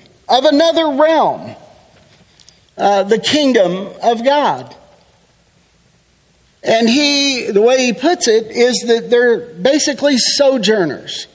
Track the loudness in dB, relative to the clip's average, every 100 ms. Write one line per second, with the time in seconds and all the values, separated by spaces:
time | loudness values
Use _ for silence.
0 | _ _ -2 0 2 2 2 2 -2 0
1 | 2 2 0 -2 -12 -18 -20 -20 _ _
2 | _ _ _ _ _ _ _ -2 0 0
3 | 0 -2 0 0 2 2 0 -2 -10 -4
4 | -2 0 0 2 0 -2 -8 -20 -20 _
5 | _ _ _ _ _ _ _ _ _ _
6 | _ _ _ _ _ _ -2 0 2 2
7 | 0 0 0 -2 -2 0 2 2 0 0
8 | -2 0 0 0 -2 0 0 0 -2 -2
9 | 2 2 2 0 -4 -4 0 0 0 -2
10 | 0 0 0 2 2 2 0 0 -2 -4
11 | -12 -14 -16